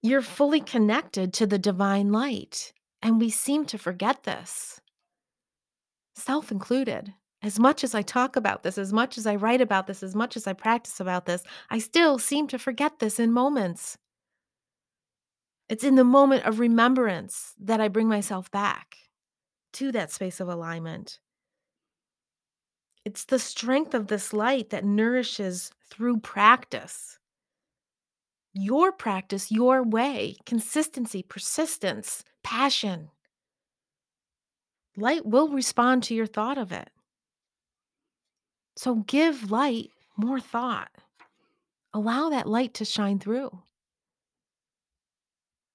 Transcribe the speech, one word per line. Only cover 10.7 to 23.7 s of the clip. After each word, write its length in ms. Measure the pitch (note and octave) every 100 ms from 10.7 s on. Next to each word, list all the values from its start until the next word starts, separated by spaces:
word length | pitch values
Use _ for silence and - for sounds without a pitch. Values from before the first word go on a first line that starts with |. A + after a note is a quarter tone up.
| A#3 - -
about 260 | F#3 F3+ F3
this, 160 | F3 - - -
I 120 | A3+
still 360 | A3 E4+ E4 C4+
seem 300 | - C#4+ D4
to 140 | B3+
forget 400 | - A#3 D4 D4+
this 180 | G#3+ G#3
in 140 | A#3
moments. 680 | A#3 C4 C#4+ F#3+ E3+ - - _ _ _ _ _ _ _ _ _ _ _ _ _ _ _ _ _
It's 140 | A3
in 140 | C#4 C4
the 80 |
moment 400 | B3 C4+ C#4 C4+
of 160 | - A3
remembrance 920 | A#3+ A#3 A#3 C4 A#3 F3 F#3+ - - -
that 220 | G3 A3
I 80 | G#3+
bring 180 | G3+ A3
myself 420 | G#3 G3+ F#3+ F#3
back 460 | G3+ G3+ - - - _ _ _ _ _ _ _
to 180 | - C4+
that 220 | A#3 D#3+
space 260 | - F#3 F3
of 100 | F3+
alignment. 680 | F3 E3 E3 E3 E3 - - _ _ _ _ _ _ _ _ _ _ _ _ _ _ _ _ _ _
It's 200 | - G#3
the 160 | - C4
strength 540 | - - A3+